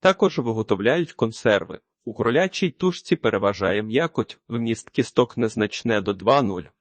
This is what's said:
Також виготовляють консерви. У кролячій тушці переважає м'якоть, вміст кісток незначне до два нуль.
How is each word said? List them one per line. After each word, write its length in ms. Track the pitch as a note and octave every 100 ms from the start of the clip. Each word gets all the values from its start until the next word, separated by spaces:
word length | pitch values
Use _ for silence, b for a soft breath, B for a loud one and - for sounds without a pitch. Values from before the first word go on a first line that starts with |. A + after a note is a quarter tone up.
Також 380 | C#4 - F#3+ -
виготовляють 720 | A#2+ A2 G#2+ G2+ G#2 D#3 E3
консерви. 680 | - A2+ A2+ A#2+ G2+ - - _ _
У 100 | -
кролячій 560 | G#2+ A2 C3 F#3 - F#3
тушці 460 | - F#3 F3 - E3+
переважає 680 | A#2 G#2 G2+ G2 G2 G2+
м'якоть, 560 | A2 A#2 E3 - A2 - _
вміст 420 | A#2 A2+ A2+ -
кісток 460 | - A#2+ - B2 -
незначне 640 | A#2 A2 G#2 - - G#2+
до 120 | G2
два 300 | G2+ G2+ C3+
нуль. 200 | A#2+ F#2 C#2+ _